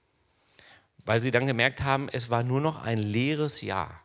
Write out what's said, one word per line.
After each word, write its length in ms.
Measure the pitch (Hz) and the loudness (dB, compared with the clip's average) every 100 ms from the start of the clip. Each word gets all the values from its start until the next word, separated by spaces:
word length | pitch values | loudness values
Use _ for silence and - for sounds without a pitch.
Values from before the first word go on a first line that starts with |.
| _ _ _ _ _ - - - _ _ - | _ _ _ _ _ -20 -20 -20 _ _ 0
Weil 160 | 113 | 2
sie 100 | 127 | 4
dann 160 | 120 135 | 2 2
gemerkt 340 | 117 127 - | 2 0 0
haben, 260 | 139 135 139 | 0 0 -2
es 200 | 127 117 | -6 -2
war 140 | 117 | 0
nur 180 | 123 135 | 0 0
noch 220 | 156 151 | 0 -2
ein 160 | 117 110 | -2 -2
leeres 640 | 104 110 135 151 151 - | 0 0 0 0 -2 -4
Jahr. 400 | 104 95 73 - | -4 -4 -6 -10